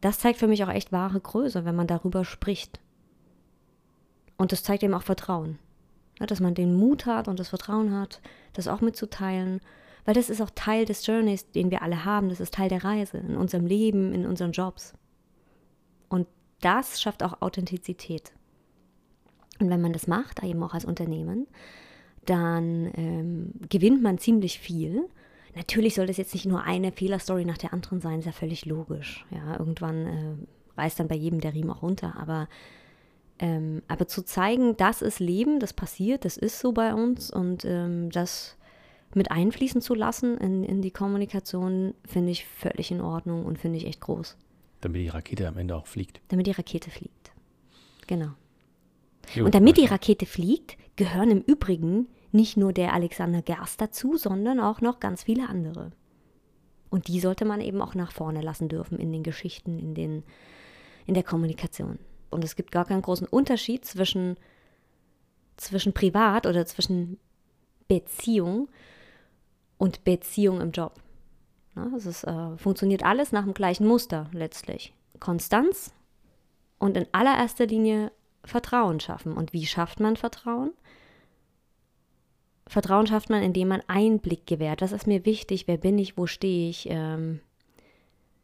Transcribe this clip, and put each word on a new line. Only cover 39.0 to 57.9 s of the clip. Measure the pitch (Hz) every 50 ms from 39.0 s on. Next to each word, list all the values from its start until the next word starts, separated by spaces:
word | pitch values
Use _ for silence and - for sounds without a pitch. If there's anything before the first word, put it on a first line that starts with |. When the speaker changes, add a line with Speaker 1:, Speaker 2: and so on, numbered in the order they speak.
| _ _ -
Speaker 1:
mit | 196 190 -
einfließen | - 165 175 208 233 - 269 262 - 247
zu | 233 - 247
lassen | 220 220 226 233 - - 240 240
in, | - - 190 190 190 190
in | - 185 196 190
die | 190
Kommunikation, | - - 196 196 202 202 202 202 - 190 - - - 180 185 185 185 190 190 190 - - -
finde | - - 185 175 175 175
ich | 175 -
völlig | - - - - 196 - - 165 -
in | 180 180
Ordnung | 175 170 165 165 - 175 170 165 165
und | - 165 156
finde | - 170 165 160
ich | 165
echt | - 156 -
groß. | - - - - 160 - - - _ _ _ _ _ _ _ _ -
Speaker 2:
Damit | 95 82 90
die | 87 82
Rakete | 80 80 80 - - 101 98
am | 82 80
Ende | 92 90 90 87
auch | 78 -
fliegt. | - - 104 98 - - - - -
Speaker 1:
Damit | 190 180 180 196
die | 196
Rakete | - 175 - - 170 - 165
fliegt. | - - - - - _ - - - - - _ _ _ _ _ _ _ _ _ _ _ - -
Genau. | 180 170 156 151 139 - _ _ _ _ _ _ _ _ _ _ _ _ _ _ _ _ - - -
Speaker 2:
Gut, | 117 113
Speaker 1:
Und | 180 202
damit | 202 196 262 320
die | - 285
Speaker 2:
okay. | 233 -
Speaker 1:
Rakete | 190 - - 208 - 190
fliegt, | - - - 165 180 269 339 - - - - - - -
gehören | - 196 175 165 185 202 233
im | 214 196
Übrigen | - - 294 294 - - 185 160 160 160 180 214 247 - - - - - -
nicht | 214 220 214 -
nur | 208 196 196 180
der | 185 180 170 -
Alexander | 170 170 175 - - 180 170 170 175 165
Gerst | - 170 - - - - -
dazu, | 220 214 - - - 254 320
sondern | 311 - 202 190 190 202 233 269 254
auch | 214 208 220 -
noch | 233 233 247 -
ganz | - 196 180 - -
viele | - 226 247 254 -
andere. | 202 185 165 156 165 170 - 165 - - _ _ _ _ _ _ _ _ _ _ _ _ _ _ _ _ _ -
Und | - 190 -
die | - 170 180
sollte | 180 185 190 - 220
man | 214 208 208
eben | - - 190 196
auch | - -